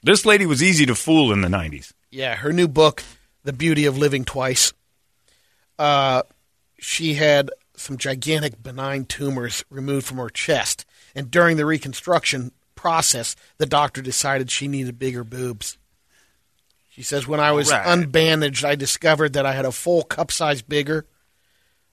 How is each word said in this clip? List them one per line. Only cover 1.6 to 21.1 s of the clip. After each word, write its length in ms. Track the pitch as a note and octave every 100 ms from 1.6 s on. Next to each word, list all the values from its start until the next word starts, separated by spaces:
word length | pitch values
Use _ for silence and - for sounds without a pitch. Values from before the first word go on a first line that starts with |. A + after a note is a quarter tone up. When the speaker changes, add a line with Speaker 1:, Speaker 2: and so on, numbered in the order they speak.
| D#2+ C#2+ - _ _
Speaker 2:
Yeah, 260 | C3 C3 A2+
her 160 | C#3+
new 160 | E3+ F3
book, 340 | C#3+ D#3 - - - _ _
The 80 | C#3
Beauty 340 | C3 E3 D3+ D3
of 120 | C3+
Living 260 | D3 C3+
Twice. 480 | B2 C#3 B2+ C3 - - _ _ _ _ _ _ _ _ _ -
Uh, 440 | D3 C#3+ C3+ B2+ - _ _ _ _ _
she 360 | - - E3
had 360 | D3 D3+ C#3+ C#3 - _ -
some 220 | - C3+
gigantic 640 | C#3 C3 B2+ D#3 D3 A2+
benign 420 | C3 B2+ C3+ C#3
tumors 600 | B2+ - C#3+ C3 A#2+ - -
removed 380 | C3+ C3+ C#3 -
from 100 | C3
her 120 | A#2
chest. 540 | - - C#3 - - - _ _
And 160 | C3+ C3
during 260 | F3 E3+ D#3+
the 100 | D3+
reconstruction 840 | D#3+ C#3 - - E3+ - C3+ B2 _ _ -
process, 600 | F3 E3 D3+ B2+ - - _ _
the 80 | D3
doctor 340 | D3 D3 -
decided 500 | C3 - C#3+ C3+ B2+
she 180 | - C#3+
needed 300 | C#3 B2+ A#2+
bigger 260 | C3 B2
boobs. 520 | A#2 B2+ B2 A2 - - _ _ _ _ _ _ _ _ _ _ _ -
She 60 |
says, 260 | B2 C#3+ B2+
"When 120 | D3+
I 120 | D3
was 180 | D3 C#3+
Speaker 3:
Right. 140 | C3 C3
Speaker 2:
unbandaged, 760 | F3 D#3 D#3+ D#3+ D#3 D3 C3
I 100 | C#3+
discovered 600 | C#3+ C3+ - E3 D3+ D#3
that 100 | C#3
I 80 | C3+
had 140 | C3+ C3
a 40 |
full 300 | - F3 F3
cup 300 | - - E3
size 300 | - D#3 C#3
bigger." 420 | A2+ D3 C#3+ D#3 -